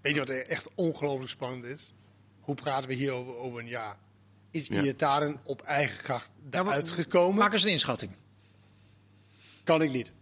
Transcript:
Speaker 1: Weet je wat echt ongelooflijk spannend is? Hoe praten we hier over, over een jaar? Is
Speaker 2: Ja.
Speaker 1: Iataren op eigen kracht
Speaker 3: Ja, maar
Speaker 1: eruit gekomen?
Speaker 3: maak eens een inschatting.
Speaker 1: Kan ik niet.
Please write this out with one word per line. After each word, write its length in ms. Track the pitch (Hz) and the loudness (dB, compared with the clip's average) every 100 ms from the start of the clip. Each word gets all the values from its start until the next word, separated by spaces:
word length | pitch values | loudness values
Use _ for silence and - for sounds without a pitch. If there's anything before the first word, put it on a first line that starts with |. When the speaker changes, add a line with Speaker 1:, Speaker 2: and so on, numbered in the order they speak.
Speaker 1:
Weet 140 | 143 | 2
je 60 | 147 | 0
wat 80 | 131 | 0
echt 380 | 131 127 160 - | -4 -4 -6 -6
ongelooflijk 560 | - 170 151 147 139 131 | -2 -2 0 -4 -4 -6
spannend 340 | - 127 127 | -8 -8 -8
is? 280 | 120 147 - - - _ - _ | -12 -14 -14 -20 -20 _ -20 _
Hoe 140 | - | -8
praten 340 | 143 147 135 131 | -4 0 -2 -2
we 60 | |
hier 180 | 127 139 | -2 -2
over, 240 | 127 127 120 | -2 -6 -10
over 240 | 127 120 | -8 -8
een 80 | 117 | -8
jaar? 280 | 120 110 98 - _ - - - | -8 -8 -12 -20 _ -20 -20 -8
Is 160 | 165 139 | -8 -2
Speaker 2:
Ja. 160 | 101 | 0
Speaker 1:
Iataren 580 | 139 131 151 139 147 139 | 0 2 2 4 2 -4
op 160 | - 135 | -8 -10
eigen 400 | - 143 139 - | -2 0 0 -2
kracht 280 | - 120 - - 143 | -4 -4 -6 -18 -6
Speaker 3:
Ja, 120 | 156 | -2
maar 100 | 185 | 2
Speaker 1:
eruit 180 | 143 165 | 0 0
gekomen? 480 | 170 165 175 180 202 | -4 2 4 6 6
Speaker 3:
maak 140 | 208 | 4
eens 120 | 214 | 6
een 60 | 196 | 4
inschatting. 400 | 170 - 120 95 - - - - - - - - - - - - - - - | 4 2 0 -4 -12 -20 -20 -20 -20 -20 -20 -20 -20 -20 -20 -20 -20 -20 -10
Speaker 1:
Kan 180 | - 160 | 2 4
ik 80 | 156 | 4
niet. 200 | 127 113 - | 0 -4 -12